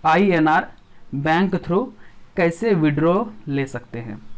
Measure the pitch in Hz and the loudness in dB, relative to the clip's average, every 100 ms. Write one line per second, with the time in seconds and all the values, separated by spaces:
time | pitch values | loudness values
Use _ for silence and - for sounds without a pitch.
0 | 165 160 202 170 156 165 190 - - - | 4 4 4 4 4 2 0 -16 -20 -20
1 | - 143 151 165 196 185 - 180 254 - | -8 -4 0 2 2 -2 0 -2 -2 -10
2 | - - - - 170 170 226 185 151 143 | -20 -20 -10 0 0 0 0 2 2 2
3 | 165 180 226 - - 139 131 120 - 117 | 2 2 -2 -10 -6 -4 -4 -8 -10 -12
4 | 117 156 - | -10 -12 -10